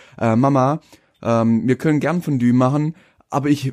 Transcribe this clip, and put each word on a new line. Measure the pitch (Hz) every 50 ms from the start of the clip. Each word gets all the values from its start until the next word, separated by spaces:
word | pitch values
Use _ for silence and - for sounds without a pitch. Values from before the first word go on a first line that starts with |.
| - - - -
„Äh, | 113 117 110
Mama, | 117 131 139 139 131 127 135 147 156 - _ - _ _ _ _ _ -
ähm, | 110 117 113 113 113 113 113 - 127
wir | 127
können | 127 - 160 151 147
gern | - 139 165 180 170
Fondue | 156 147 127 120 123 127
machen, | 123 127 127 139 147 151 156 165 - _ _ _ _ _ _
aber | - 135 131 147
ich | 147 139 127 135